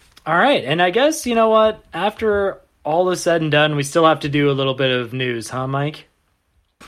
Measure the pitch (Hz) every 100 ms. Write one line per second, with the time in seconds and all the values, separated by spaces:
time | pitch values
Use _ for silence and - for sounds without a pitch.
0 | _ _ - 170 240 254 123 165 180 214
1 | 285 311 247 226 220 220 220 214 _ 165
2 | 202 208 220 202 196 - _ _ 147 165
3 | 185 175 175 170 156 147 151 147 143 170
4 | 160 147 151 147 143 135 135 127 131 127
5 | 117 127 127 117 107 127 131 139 147 151
6 | - _ _ _ _ _ _ _